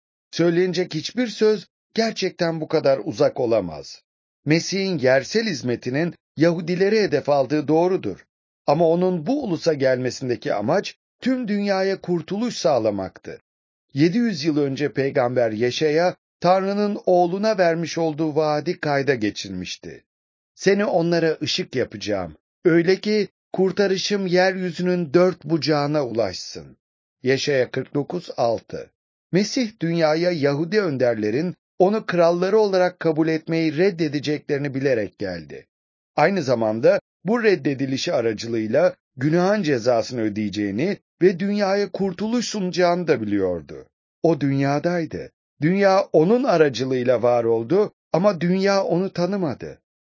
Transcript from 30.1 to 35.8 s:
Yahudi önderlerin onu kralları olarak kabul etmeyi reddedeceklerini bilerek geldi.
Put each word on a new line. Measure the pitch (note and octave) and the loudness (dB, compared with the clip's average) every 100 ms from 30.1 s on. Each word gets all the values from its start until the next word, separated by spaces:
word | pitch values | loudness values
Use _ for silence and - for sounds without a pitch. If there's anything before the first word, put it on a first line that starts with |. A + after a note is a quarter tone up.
| D#3+ F3+ | 2 0
Yahudi | F3 C#3 C#3+ E3 G#3+ | 2 0 0 0 0
önderlerin | F#3 C3+ B2 A2 G#2+ A#2+ F3 - _ - | 0 0 0 0 -2 -2 -4 -8 _ 2
onu | F#3 G#3+ - | 2 2 -2
kralları | F3 E3+ F3 F#3 A3 | 2 2 2 2 2
olarak | G#3+ F#3 F3+ F3 | 2 2 0 0
kabul | E3 D3+ D#3+ | -2 2 0
etmeyi | D#3+ D#3+ E3 D#3+ C#3+ | 0 -2 -2 0 2
reddedeceklerini | F#3+ E3 D#3+ D3 B2+ D3 - C#3+ C#3+ | 0 0 -4 -2 -4 -4 -2 -4 -2
bilerek | C3 C3+ A#2+ G2 - | -2 0 0 -2 -6
geldi. | G2 F2 D2 C#2 - _ | -8 -8 -12 -16 -18 _